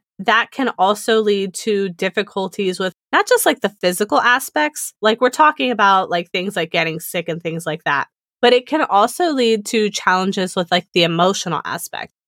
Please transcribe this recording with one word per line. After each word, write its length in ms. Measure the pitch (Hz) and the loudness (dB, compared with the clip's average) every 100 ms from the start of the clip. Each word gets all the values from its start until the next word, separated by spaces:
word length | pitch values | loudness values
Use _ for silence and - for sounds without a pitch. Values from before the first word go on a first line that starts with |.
| _ - | _ -8
that 300 | 202 220 - | 0 0 0
can 180 | - 247 - | -4 -4 0
also 420 | 190 208 - 220 | 0 0 0 2
lead 320 | 208 202 196 | 2 0 -2
to 360 | - - 202 196 | -6 -2 -2 -2
difficulties 920 | 170 190 214 196 202 190 - 190 185 | -4 -4 -4 -6 -4 -6 -4 -4 -2
with 140 | 185 - - | -6 -6 -2
not 140 | 320 - | 0 2
just, 180 | 494 349 | 2 2
like, 160 | 285 | 0
the 80 | 202 - | -2 -2
physical 400 | 180 180 208 285 | -2 0 0 2
aspects, 720 | 233 247 - 294 302 - - - | 2 2 0 -2 -2 -4 -12 -2
like, 200 | 214 220 | 0 2
we're 80 | 254 | 0
talking 420 | 247 302 294 254 | 4 2 2 -2
about, 380 | 220 202 190 185 | 2 4 4 2
like, 220 | 175 175 | -4 -4
things 240 | 196 190 190 | -6 -4 -4
like 140 | 165 | -4
getting 280 | 170 165 160 | -2 -2 -4
sick 300 | - 185 170 | -8 -8 -6
and 120 | 165 | -6
things 240 | 165 165 165 | -6 -6 -6
like 180 | 156 160 | -6 -2
that, 220 | 139 - _ _ _ | -2 -4 _ _ _
but 100 | 240 | 2
it 160 | 247 247 | 4 0
can 140 | 311 | -2
also 500 | 294 196 220 - 349 | 2 2 2 0 -2
lead 340 | 269 233 220 208 | 2 2 0 0
to 220 | 226 208 | -2 0
challenges 640 | - - 185 185 196 180 - | -2 0 0 0 -2 -4 -4
with, 140 | 175 | 0
like, 160 | 175 - | -2 0
the 100 | 185 | 0
emotional 580 | 165 165 185 196 175 156 | 2 2 2 0 -4 -6
aspect. 480 | - 143 - - - _ | -6 -10 -10 -12 -14 _